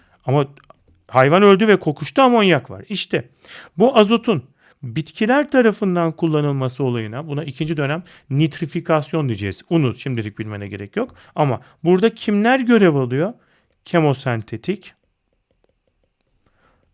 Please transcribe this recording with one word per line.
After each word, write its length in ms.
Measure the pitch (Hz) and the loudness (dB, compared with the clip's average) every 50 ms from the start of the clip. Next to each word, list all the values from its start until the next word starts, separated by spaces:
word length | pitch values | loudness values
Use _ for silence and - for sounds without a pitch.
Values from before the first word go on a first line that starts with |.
| _ _ _ _ _ | _ _ _ _ _
Ama 220 | 131 131 147 139 139 - - _ _ - _ _ _ _ _ _ _ | -2 0 0 0 -2 -6 -16 _ _ -20 _ _ _ _ _ _ _
hayvan 340 | - 127 131 139 165 185 208 | 2 4 4 6 6 6 6
öldü 260 | 202 196 185 226 214 | 6 6 6 6 4
ve 80 | 202 | 2
kokuştu, 460 | 180 - 160 143 - - - - 269 269 | 2 2 -4 -4 -4 -8 -4 0 2 4
amonyak 480 | 247 240 226 202 190 160 131 - - | 4 4 4 4 2 2 0 -2 -6
var. 140 | 95 98 - - | -14 -18 -12 -10
İşte 400 | 208 180 - - - - - - _ _ _ - - - - - _ 165 | -8 -8 -6 -4 -4 -6 -6 -8 _ _ _ -20 -20 -20 -20 -14 _ 2
bu 200 | 214 262 262 233 | 2 4 6 4
azotun 460 | 208 196 233 226 - 240 202 135 - _ _ _ _ _ _ _ - | 4 4 2 0 0 -2 -2 -2 -4 _ _ _ _ _ _ _ -14
bitkiler 680 | 120 113 151 156 - - - 220 214 254 285 294 294 | -8 -8 -8 -8 -8 -6 -4 0 0 2 0 0 2
tarafından 640 | - 254 233 220 208 - 208 190 180 175 165 165 156 | 2 2 2 2 2 0 -2 -2 0 0 0 -2 -2
kullanılması 720 | - 170 165 151 151 147 143 143 135 131 127 127 - 139 | -2 -2 0 0 0 0 0 -2 -2 -4 -4 -4 -4 -2
olayına, 440 | 127 120 117 110 107 110 131 165 156 | -2 -2 -4 -6 -8 -10 -12 -10 -8
buna 160 | 143 147 165 | -8 -8 -8
ikinci 320 | 139 131 - 160 151 170 | -10 -8 -8 -6 -6 -4
dönem 260 | 147 143 135 151 180 175 - - - _ _ | -4 -4 -4 -4 -6 -8 -14 -20 -20 _ _
nitrifikasyon 960 | 131 143 160 156 - - 170 143 - 170 165 - 165 151 143 - - 160 147 127 | -2 0 0 0 -2 -6 -10 -8 -8 -8 -2 0 -2 -2 -2 -2 -4 -4 -2 -2
diyeceğiz. 340 | 110 95 101 98 92 - - _ | -4 -4 -4 -6 -6 -8 -6 _
Unut, 280 | 175 165 143 120 - - | 0 0 0 0 -2 -4
şimdilik 400 | - 139 127 113 104 107 104 - | -8 -8 -6 -6 -6 -8 -10 -10
bilmene 300 | 110 107 107 101 101 98 | -10 -10 -10 -10 -10 -10
gerek 280 | 101 98 101 104 - | -10 -12 -12 -8 -6
yok. 180 | 208 254 240 - - - - _ | -6 -6 -6 -10 -18 -20 -14 _
Ama 260 | - 156 139 117 107 - _ _ _ - | -2 -2 -2 -2 -4 -8 _ _ _ 0
burada 300 | 165 180 185 208 226 226 | 0 2 2 2 0 -2
kimler 460 | - - 233 208 202 214 233 262 269 | -2 -4 -2 -2 0 2 2 0 0
görev 340 | 247 233 240 214 202 170 147 | 2 2 4 4 4 4 2
alıyor? 380 | 139 131 120 123 139 165 214 247 - _ _ _ _ _ _ _ _ _ | 2 -2 -2 -2 -2 -4 -4 -6 -12 _ _ _ _ _ _ _ _ _
Kemosentetik 1080 | - - 170 156 147 135 139 - 131 120 113 107 - 117 107 - - 202 202 - - _ _ _ _ _ _ _ _ _ _ _ _ _ _ _ _ _ _ _ _ _ _ _ _ _ _ _ _ _ _ _ _ _ _ _ _ _ _ _ _ | -4 0 2 2 2 0 0 -2 -4 -6 -6 -6 -10 -14 -10 -8 -8 -8 -8 -10 -18 _ _ _ _ _ _ _ _ _ _ _ _ _ _ _ _ _ _ _ _ _ _ _ _ _ _ _ _ _ _ _ _ _ _ _ _ _ _ _ _